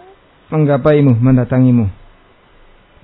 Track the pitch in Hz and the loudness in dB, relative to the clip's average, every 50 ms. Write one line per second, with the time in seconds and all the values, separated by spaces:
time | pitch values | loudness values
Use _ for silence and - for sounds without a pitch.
0 | 359 381 392 _ _ _ _ _ _ _ 160 156 151 143 143 131 135 156 151 147 | -20 -20 -20 _ _ _ _ _ _ _ -4 -2 -2 0 -2 -2 0 0 0 2
1 | 143 135 123 113 123 131 131 127 120 - 131 127 131 127 123 120 113 98 - - | 2 2 0 0 2 0 0 0 0 -2 -2 0 0 2 0 0 -2 -4 -8 -12
2 | - - - _ _ _ _ _ _ _ _ _ _ _ _ _ _ _ _ _ | -18 -20 -20 _ _ _ _ _ _ _ _ _ _ _ _ _ _ _ _ _